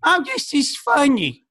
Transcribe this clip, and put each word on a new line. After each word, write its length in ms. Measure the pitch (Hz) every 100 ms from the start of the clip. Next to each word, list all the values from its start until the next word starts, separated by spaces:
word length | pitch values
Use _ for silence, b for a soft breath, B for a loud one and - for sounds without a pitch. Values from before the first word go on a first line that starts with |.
Oh, 200 | - 359 302
this 280 | 523 -
is 240 | 294 269 -
funny. 680 | - 480 285 254 160 123 _